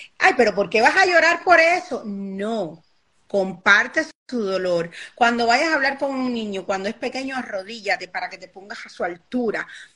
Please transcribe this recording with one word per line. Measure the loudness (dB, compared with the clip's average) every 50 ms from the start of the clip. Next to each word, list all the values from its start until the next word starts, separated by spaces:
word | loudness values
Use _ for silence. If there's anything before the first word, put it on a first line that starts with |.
| -18 -18 _
"Ay, | 2 2 4 6
pero | 6 4 4 4
¿por | 2 0 2
qué | 2 2
vas | 4 4 4
a | 2 2
llorar | 4 4 4 4 4 2 0 4
por | 4 6 6
eso?". | 6 4 2 0 -2 -6 -8 -8 -8
No, | -8 -8 -8 -8 -8 -6 -6 -4 -4 -2 -4 -4 -6 -8 -14 _ _ _ _ _ _ _ _ _
comparte | _ -2 0 0 0 -4 -2 _ 4 4 4 4 0 -2 -4 -4 -4 -10 _ _ -8
su | -6 -4 -2
dolor. | -2 -2 -2 -2 0 0 -2 -2 -4 -10 -16 -18 -18 0
Cuando | 2 2 2 4 2 2
vayas | 2 4 4 2 2
a | 2
hablar | 2 0 0 0
con | -2 -4 -4 -2
un | -2 -4 -2 -4
niño, | -4 -4 -6 -6 -6 -4
cuando | -4 -4 -4 -4 -6
es | -6
pequeño, | -6 -8 -6 -6 -6 -8 -6 -6
arrodíllate | -8 -8 -6 -8 -10 -8 -10 -14 -8 -2 -2 -2 -2 -4
para | -8 -8 -8 -8 -8
que | -10
te | -16 -18 -20
pongas | _ -20 -16 -14 -14 -14 -14
a | -16
su | -8 -6 -6
altura. | -6 -6 -10 _ _ -4 -2 -2 -2 -2 -4 -8 -10 -14 -20 -20 -20 _